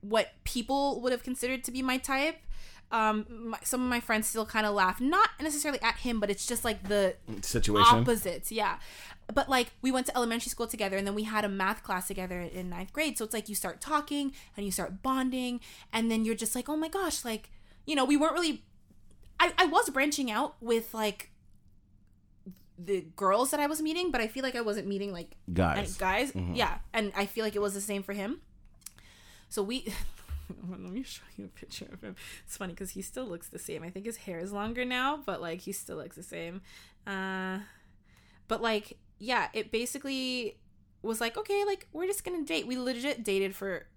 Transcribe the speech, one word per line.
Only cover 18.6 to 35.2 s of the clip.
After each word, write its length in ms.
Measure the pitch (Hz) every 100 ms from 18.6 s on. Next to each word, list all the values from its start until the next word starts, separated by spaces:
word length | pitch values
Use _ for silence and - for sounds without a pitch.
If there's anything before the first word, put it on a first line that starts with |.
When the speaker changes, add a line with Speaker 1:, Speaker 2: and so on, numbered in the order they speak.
| - - - - - - - -
Speaker 1:
I, 140 | 349 330
I 80 | 359
was 220 | 339 427
branching 400 | 269 302 294 254
out 240 | 214 294 -
with, 320 | 233 226 220
like, 380 | 226 214 196 - - - - - - _ - - - _ - - - - -
the 220 | 175 196 160 -
girls 360 | 196 202 269
that 80 | 294
I 80 | 294
was 140 | 302
meeting, 300 | 311 330 359
but 100 | 269
I 60 | 220
feel 160 | 262
like 120 | 262 247
I 60 |
wasn't 260 | 220 208 190
meeting, 240 | 196 202
like, 240 | 175 170 - -
Speaker 2:
Guys. 260 | 90 87 73
Speaker 1:
any 100 | - -
guys. 340 | 185 202 269
Speaker 2:
Mm-hmm. 220 | - 180 247
Speaker 1:
Yeah, 220 | 196 - -
and 180 | 226 208 196
I 100 | 196
feel 180 | -
like 120 | 220 208
it 60 |
was 120 | 208
the 80 | 196
same 220 | 202 202
for 100 | 196
him. 280 | 202 196 330 - - - - - - - - - - -
So 140 | -
we, 240 | 196 254 - 190 - - -
<laughs> 420 | - - 185 180
let 100 | 185
me 220 | 180 202
show 200 | 262 - - -
you 80 | 190
a 20 |
picture 400 | - - - -
of 100 | 180
him. 140 | - 185 - - -
It's 100 | -
funny 160 | 185
'cause 180 | 170 190
he 100 | -
still 240 | 190 - 254
looks 220 | 170 -
the 80 | -
same. 220 | - 165
I 60 | 165
think 160 | 190 214
his 120 | 220
hair 200 | - 165
is 120 | 185
longer 340 | 202 214 233 247
now, 340 | 254 262 294